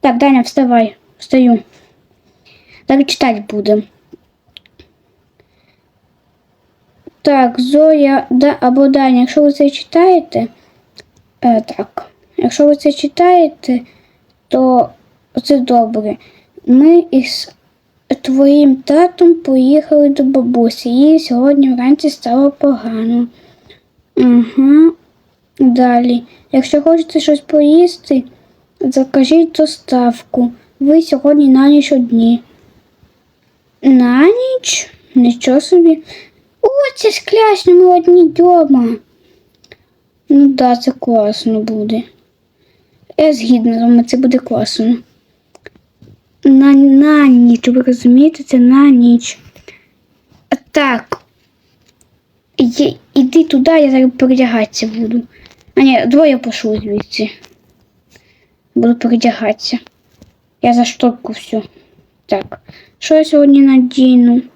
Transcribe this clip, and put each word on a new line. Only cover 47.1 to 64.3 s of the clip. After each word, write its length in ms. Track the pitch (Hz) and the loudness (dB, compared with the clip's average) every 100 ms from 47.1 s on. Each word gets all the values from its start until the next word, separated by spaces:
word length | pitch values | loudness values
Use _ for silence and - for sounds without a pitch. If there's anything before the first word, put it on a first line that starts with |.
| 302 285 | 2 4
ніч, 400 | 247 240 233 - | 4 4 2 0
ви 140 | 247 | -2
розумієте, 640 | 254 247 247 247 294 311 | -2 -2 2 4 2 -2
це 140 | 277 262 | -4 0
на 320 | 240 262 285 | 2 4 4
ніч. 500 | 254 240 240 240 - - _ - _ _ _ _ _ _ _ _ | 4 4 2 -2 -18 -20 _ -20 _ _ _ _ _ _ _ _
А 60 | 277 _ | -10 _
так. 500 | - 277 233 - - _ _ _ _ _ _ _ _ _ _ _ _ _ - | -4 -2 -4 -8 -16 _ _ _ _ _ _ _ _ _ _ _ _ _ -4
Є, 360 | 240 247 285 - _ | -4 -2 -4 -4 _
іди 300 | 277 262 330 | -2 2 2
туди, 280 | 320 269 269 | 0 0 0
я 200 | 330 285 | 2 2
зараз 200 | 262 262 254 | 2 0 0
передягатися 720 | 254 254 247 226 214 - 226 | -2 0 0 -2 -6 -6 -10
буду. 340 | 220 226 240 233 _ - _ _ - | -8 -6 -6 -8 _ -20 _ _ 0
А 60 | |
ні, 240 | 269 247 247 | 2 0 0
двоє 300 | 277 311 254 | 2 2 0
пішли 400 | 240 - 220 214 | -6 -8 -6 -6
звідси. 520 | 208 208 - - 214 - - _ _ _ _ _ _ _ _ _ _ _ _ - | -6 -8 -8 -10 -10 -10 -20 _ _ _ _ _ _ _ _ _ _ _ _ -4
Буду 200 | 233 240 | -2 -2
передягатися. 840 | 240 233 240 214 220 214 - 240 - _ _ _ _ _ _ _ | -2 -2 -2 -4 -6 -6 -8 -10 -12 _ _ _ _ _ _ _
Я 120 | 247 | -2
за 120 | 240 240 | 0 -2
шторку 480 | - 247 240 - | -2 -4 -4 -14
всю. 300 | 220 - 214 208 _ _ _ _ _ _ | -16 -10 -10 -10 _ _ _ _ _ _
Так. 360 | 196 196 - _ - _ _ | -8 -8 -18 _ -20 _ _
Що 160 | - 311 | -2 0
я 100 | 311 | 2
сьогодні 360 | 311 285 277 | 2 4 4
надіну? 800 | 269 262 254 254 262 247 240 | 4 2 0 0 2 4 2